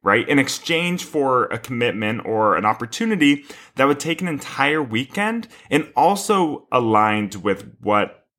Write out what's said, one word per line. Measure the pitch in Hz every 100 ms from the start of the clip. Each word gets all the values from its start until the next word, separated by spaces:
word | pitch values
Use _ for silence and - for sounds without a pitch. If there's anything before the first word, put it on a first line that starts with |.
| 95
right? | 110 -
In | 143
exchange | 131 - - 165 175 175 -
for | 156 135 127 -
a | 117
commitment | - 120 120 107 107 117 -
or | 110 107 85
an | 107
opportunity | 110 117 - 226 202 143 143 - - - -
that | 139
would | 143
take | 156 165
an | 180
entire | 143 - - 139 156
weekend | 131 110 131 - 208 233 226 - -
and | 151 156 -
also | 160 202 - 196 165 139 _
aligned | 127 117 107 107 107 104 104
with | 95 95 - -
what | 101 104 95 - _